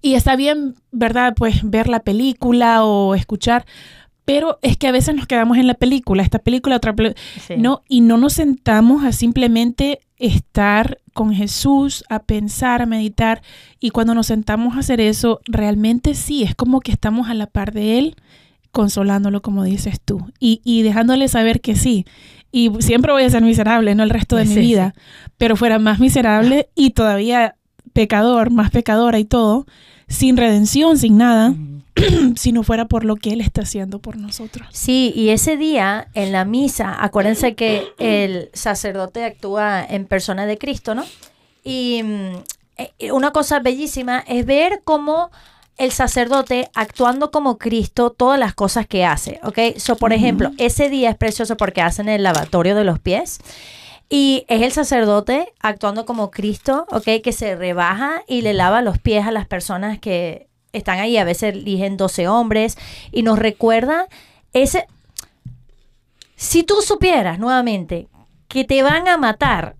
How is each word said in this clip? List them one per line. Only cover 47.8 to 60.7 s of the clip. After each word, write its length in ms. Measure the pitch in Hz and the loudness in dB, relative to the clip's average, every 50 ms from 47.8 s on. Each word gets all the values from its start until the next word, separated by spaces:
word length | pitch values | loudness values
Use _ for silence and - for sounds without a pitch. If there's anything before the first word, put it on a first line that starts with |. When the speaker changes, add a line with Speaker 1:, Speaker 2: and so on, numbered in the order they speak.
| 202 - _ - 240 240 | -4 -4 _ 0 0 0
Speaker 2:
todas 280 | 240 _ 247 254 277 277 | 0 _ 2 2 2 2
las 140 | 254 208 - | 0 -2 -2
cosas 320 | - 208 190 - 233 220 - | -2 -2 -2 -2 -2 -6 -4
que 180 | - 185 180 | -2 0 0
hace, 340 | 175 151 - - - 190 - - | 0 0 -2 -4 -10 -14 -10 -12
¿ok? 340 | - - - 233 233 - - | -8 -2 -2 -2 -2 -2 -4
So, 180 | - - 240 | -4 -4 -2
por 160 | 226 - 226 | 0 0 0
Speaker 1:
Ujú. 60 | 226 220 | 2 2
Speaker 2:
ejemplo, 340 | 220 254 - 285 247 262 277 - | 2 2 2 0 -2 -4 -2 -2
ese 320 | 247 233 220 - 294 285 | -2 -2 0 0 0 0
día 200 | 269 277 254 233 | 0 0 0 0
es 40 | 214 | 0
precioso 420 | - - 220 214 - 233 220 226 220 | 0 -2 -4 -2 -4 -4 -6 -4 -4
porque 240 | 220 190 185 - | -4 -4 -2 0
hacen 280 | 170 170 170 - 208 214 | -2 0 -2 -4 -4 -2
el 140 | 214 208 202 | -2 0 0
lavatorio 520 | 190 165 151 151 151 - 180 165 180 202 | 0 0 0 -2 -2 -2 0 2 2 2
de 80 | 208 214 | 2 2
los 160 | 190 165 156 | 0 0 -2
pies. 400 | - 185 180 214 349 - - - - - - - - - - - - - - - _ _ | -2 -4 -4 -4 -4 -8 -12 -16 -18 -20 -20 -20 -20 -20 -20 -20 -20 -20 -20 -20 _ _
Y 360 | - 285 277 277 269 262 - - | 0 2 2 2 2 0 0 -2
es 120 | 233 220 | 0 0
el 100 | 233 254 | 0 0
sacerdote 800 | 254 302 294 - 277 247 220 214 208 208 208 - 247 277 339 359 _ _ | 0 -2 -2 0 0 0 2 2 2 0 0 0 -2 -4 -4 -6 _ _
actuando 460 | - 220 208 196 - 208 202 220 226 | -6 -6 -6 -2 -4 -4 -4 -4 -8
como 240 | 220 247 226 208 190 | -6 -6 -6 -6 -6
Cristo, 560 | - - 202 208 208 - _ - 269 285 330 - | -6 -6 -6 -6 -6 -6 _ -2 -2 -2 -4 -4
¿ok? 160 | - 226 208 - 220 226 220 | -6 -6 -2 0 -2 0 0
Que 80 | 247 | -4
se 240 | 220 - 233 214 190 | -6 -4 -6 -6 -6
rebaja 680 | 170 180 180 175 175 175 170 190 202 262 277 220 - - - | -6 -4 -4 -2 0 0 0 0 -2 -4 -4 -4 -6 -6 -4
y 140 | 254 247 | -4 -2
le 120 | 233 214 208 | -2 0 0
lava 280 | 190 180 180 196 233 247 | 2 2 2 2 2 0
los 160 | 214 180 - | 0 -2 -2
pies 260 | - - 214 208 208 | -2 0 0 0 0
a 60 | 220 | -2
las 160 | 226 214 190 - | -4 -4 -6 -6
personas 500 | - 180 175 - 202 180 196 208 214 208 | -8 -10 -8 -8 -8 -6 -6 -8 -8 -8
que 480 | - 220 185 175 175 170 156 - - _ _ _ _ _ | -6 -6 -4 -4 -4 -6 -8 -12 -18 _ _ _ _ _